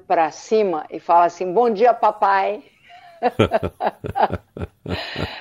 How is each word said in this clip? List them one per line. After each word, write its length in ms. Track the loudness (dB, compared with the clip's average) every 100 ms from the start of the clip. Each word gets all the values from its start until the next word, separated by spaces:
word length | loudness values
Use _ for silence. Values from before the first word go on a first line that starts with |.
| -2
pra 220 | 0 0
cima 540 | -4 -2 0 0 -2 -8
e 80 | -12
falo 240 | 2 4 4
assim, 260 | 0 -2
"Bom 180 | 2 2
dia, 240 | 4 2
papai." 680 | 4 0 2 2 2 0 -6 -12 _ _ -20 -20 -4
<laughs> 1400 | -4 2 2 2 -4 -4 -6 -6 -8 -2 -2 -2 _ -12 -12 _ -8 -8 -8 -10 -10 -10